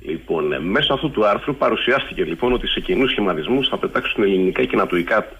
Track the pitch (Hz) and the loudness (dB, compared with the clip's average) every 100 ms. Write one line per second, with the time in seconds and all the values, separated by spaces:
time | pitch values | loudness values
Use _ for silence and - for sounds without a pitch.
0 | - 82 - 82 76 67 82 123 151 135 | -8 -8 -4 -2 0 -2 0 0 2 0
1 | 143 - 107 104 - 139 127 107 - 131 | -2 2 2 2 -2 0 0 0 0 0
2 | - - 82 85 120 123 - - 90 90 | -2 -4 -4 0 0 0 -2 -4 -2 0
3 | 131 - 101 80 76 131 127 98 - - | 2 0 0 -2 0 0 0 -2 -2 -2
4 | - - 101 95 92 87 127 113 92 87 | -2 0 2 4 2 2 0 0 0 0
5 | 85 110 - | 2 0 -2